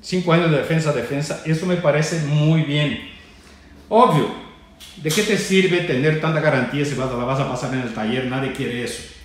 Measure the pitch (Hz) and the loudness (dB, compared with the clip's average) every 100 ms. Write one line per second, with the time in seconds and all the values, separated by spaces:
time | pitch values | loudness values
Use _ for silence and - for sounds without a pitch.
0 | - 185 175 165 165 147 - 160 151 131 | -4 -2 2 4 4 2 2 0 0 -2
1 | 113 139 151 170 156 160 180 175 151 147 | -2 -4 -4 -6 -2 -2 0 0 2 2
2 | 151 165 143 147 151 160 143 147 147 110 | 0 -2 0 2 4 4 2 0 0 -4
3 | - - - - - - - - - 220 | -10 -20 -20 -20 -20 -20 -20 -20 0 4
4 | 247 156 120 - - - - - - - | 6 4 0 -4 -14 -20 -20 -20 -20 -8
5 | 156 202 208 196 - 190 185 175 170 127 | -4 -2 0 0 2 2 4 2 0 0
6 | 156 156 160 156 151 135 117 143 143 127 | 2 0 0 2 2 2 -2 -2 -2 -2
7 | 131 120 123 139 135 - 135 131 117 110 | -4 -4 -2 -2 -2 -4 -4 -4 -6 -4
8 | 110 127 127 131 135 - 120 120 117 - | -2 -2 -2 -4 -4 -4 -6 -4 -6 -8
9 | - - | -14 -20